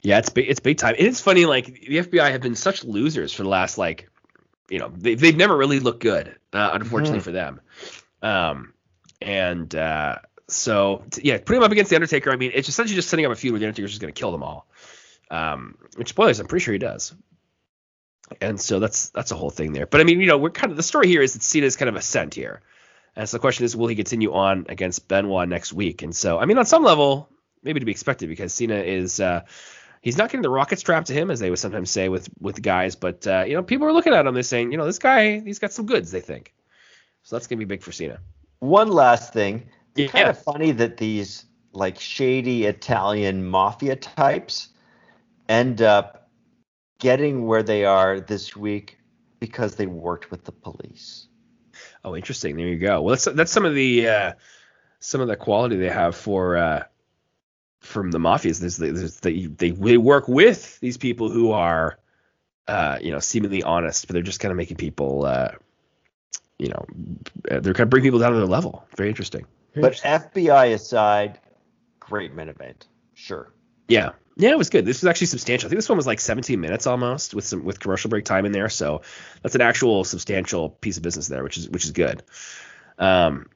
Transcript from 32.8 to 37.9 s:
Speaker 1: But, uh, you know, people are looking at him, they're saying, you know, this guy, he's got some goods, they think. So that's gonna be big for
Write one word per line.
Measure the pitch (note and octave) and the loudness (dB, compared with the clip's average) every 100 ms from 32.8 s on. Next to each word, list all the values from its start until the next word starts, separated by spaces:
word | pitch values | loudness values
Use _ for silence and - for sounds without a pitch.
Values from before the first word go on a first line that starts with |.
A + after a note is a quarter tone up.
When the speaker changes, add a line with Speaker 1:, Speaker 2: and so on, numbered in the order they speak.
| F#2 F#2 | 0 -4
Speaker 1:
But, | F#2 F2+ G#2 | -8 -6 -2
uh, | F#2+ F#2+ | 0 0
you | |
know, | D3+ | -4
people | F3+ C4 D4+ | -2 -2 2
are | |
looking | D#4+ E4 | 2 4
at | A3+ C#3 | 4 4
him, | |
they're | B2 | 0
saying, | B2 B2 A#2+ | -2 -2 -2
you | D3 | -2
know, | D#3 | -4
this | G3 | 0
guy, | C4 C4 G#3+ G#3+ | 4 4 4 0
he's | G#3+ G3+ | -8 -8
got | G3+ | -8
some | - G#3+ | -6 -2
goods, | A#3 E2+ | -2 -2
they | F2+ | -10
think. | - C2+ - _ _ _ _ _ _ _ | -10 -14 -14 _ _ _ _ _ _ _
So | _ A#2 | _ -10
that's | B2 | -8
gonna | A#2+ | -8
be | G#2+ | -6
big | G2 | -8
for | - | -10